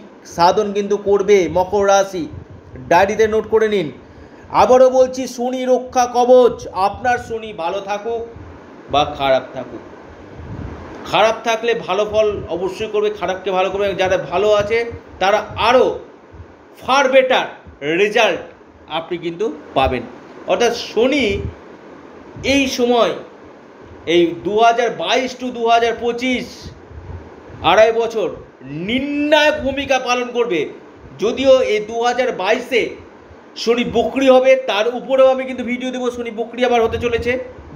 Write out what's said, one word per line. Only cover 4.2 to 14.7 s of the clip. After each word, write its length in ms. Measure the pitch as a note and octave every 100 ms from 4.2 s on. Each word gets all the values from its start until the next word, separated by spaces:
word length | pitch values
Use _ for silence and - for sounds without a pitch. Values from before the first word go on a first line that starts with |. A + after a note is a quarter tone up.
| - - -
আবারও 400 | D3 G#3 B3+ B3+
বলছি, 380 | B3+ B3+ B3+ B3
শনি 360 | - B3 B3+
রক্ষা 420 | B3+ B3 B3 B3+ B3
কবচ। 540 | A#3+ B3 B3+ A#3 - -
আপনার 460 | F3 G3+ G3+ B3 A#3+
শনি 340 | B3 A3+ A3
ভালো 280 | F3+ E3 G3
থাকুক 460 | G3 G#3 G#3+ A#3 A#3 - - - - - -
বা 140 | C#3
খারাপ 380 | D3+ - C#3 C3 -
থাকুক, 260 | C3+ A#2+ A2+ - - - - - - - - - - - - -
খারাপ 240 | D#3 A3 A3
থাকলে 300 | A#3+ A3+ A#3
ভালো 300 | A3+ F3 F#3
ফল 380 | G#3+ G#3+ G#3+ G3 -
অবশ্যই 380 | E3+ F#3 F#3 A3
করবে, 240 | G#3 G#3
খারাপকে 400 | G#3 F3+ F#3+ G3
ভালো 200 | F#3 F#3+
করবে। 240 | F#3+ G3+
যারা 220 | F3+ F#3 F#3
ভালো 360 | D3+ F3 G#3
আছে 400 | G#3 G3+